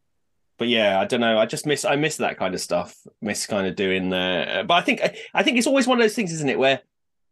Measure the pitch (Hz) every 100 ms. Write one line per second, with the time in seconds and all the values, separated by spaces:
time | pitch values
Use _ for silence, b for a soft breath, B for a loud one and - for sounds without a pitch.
0 | _ _ _ _ _ - 120 113 101 95
1 | 101 123 117 110 110 151 151 143 - 143
2 | 156 - - - 92 85 - 87 90 -
3 | - _ 107 104 - 104 95 85 95 95
4 | 90 92 92 87 - 92 - 175 220 -
5 | 156 B B - 202 247 277 269 254 240
6 | 220 254 180 160 139 113 135 131 - _
7 | _ _ _